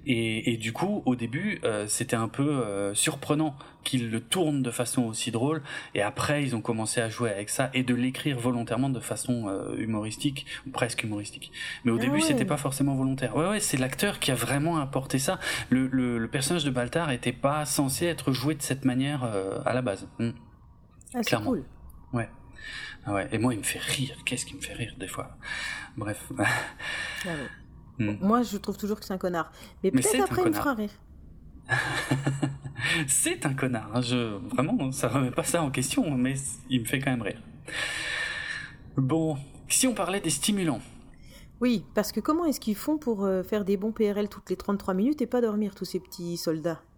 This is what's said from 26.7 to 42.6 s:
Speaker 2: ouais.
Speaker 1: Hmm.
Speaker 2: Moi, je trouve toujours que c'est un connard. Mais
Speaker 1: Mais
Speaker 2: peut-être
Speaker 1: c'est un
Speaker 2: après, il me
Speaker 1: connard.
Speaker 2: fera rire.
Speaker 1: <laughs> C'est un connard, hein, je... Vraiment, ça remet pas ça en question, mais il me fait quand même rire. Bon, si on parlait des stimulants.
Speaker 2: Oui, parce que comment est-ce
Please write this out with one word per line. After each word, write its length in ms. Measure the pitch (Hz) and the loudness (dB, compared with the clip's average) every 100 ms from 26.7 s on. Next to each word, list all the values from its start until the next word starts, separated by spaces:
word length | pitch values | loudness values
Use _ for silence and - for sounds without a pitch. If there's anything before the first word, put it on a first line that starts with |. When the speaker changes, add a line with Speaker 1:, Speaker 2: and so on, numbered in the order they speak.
| - - - - - 180 | -8 -6 -4 -6 -6 -4
Speaker 2:
ouais. 200 | 156 127 - - - - - | -4 -6 -12 -18 -18 -16 -2
Speaker 1:
Hmm. 160 | 104 104 | -2 2
Speaker 2:
Moi, 240 | 190 233 | 4 4
je 120 | 233 196 | 4 -2
trouve 180 | - 190 | -4 -4
toujours 240 | 202 214 | -4 -4
que 40 | |
c'est 80 | - | -4
un 60 | 190 | -2
connard. 320 | 180 175 160 - - - | 0 0 -2 -8 -20 -2
Mais 80 | 190 | 2
Speaker 1:
Mais 100 | 254 | 4
Speaker 2:
peut-être 100 | 403 | 4
Speaker 1:
c'est 80 | 262 | 4
un 40 | |
Speaker 2:
après, 180 | 392 - | 4 4
il 20 | |
me 60 | 349 | 2
Speaker 1:
connard. 120 | 302 | 2
Speaker 2:
fera 120 | 294 226 | 0 0
rire. 140 | 208 - - - - - - - - | -4 -8 -20 -20 -18 -20 -20 -20 -2
Speaker 1:
<laughs> 1400 | - - - - 139 147 - 147 - - - - 165 143 | 0 0 -2 0 0 2 0 -2 -2 -10 -4 0 0 2
C'est 360 | - 160 359 | 2 2 0
un 100 | 147 | 0
connard, 360 | 135 127 117 104 | 2 0 0 0
hein, 80 | 120 | 0
je... 380 | 120 123 117 101 - | 2 0 0 -4 -2
Vraiment, 380 | - 156 233 131 | 0 2 2 0
ça 160 | 127 123 | 0 2
remet 240 | 131 127 | 2 2
pas 100 | 143 | 0
ça 200 | 165 170 | 2 2
en 80 | 147 | 2
question, 380 | 131 131 - 185 | 0 0 2 2
mais 220 | 131 127 139 - - - | 2 2 0 -4 -10 0
il 120 | 127 | 0
me 20 | |
fait 160 | 110 139 | 2 0
quand 100 | 139 | 2
même 120 | 123 | 0
rire. 200 | 101 - - - - - - - - - - - - - - - - - | -2 -6 -12 -16 -10 -6 -4 -4 -4 -2 -4 -4 -6 -6 -8 -14 -4 0
Bon, 400 | 135 160 160 139 139 - - | 4 4 2 0 -6 -16 0
si 200 | - 262 | 4 4
on 60 | |
parlait 260 | 208 175 196 | 2 0 2
des 100 | 160 | 0
stimulants. 500 | 135 - 208 170 117 - - - - - - - - | 0 2 2 2 0 -6 -18 -20 -20 -18 -18 -20 0
Speaker 2:
Oui, 240 | 247 220 - | 2 2 0
parce 180 | - - | -2 0
que 80 | 220 | 0
comment 240 | 214 311 | 2 4
est-ce 160 | 339 254 | 2 0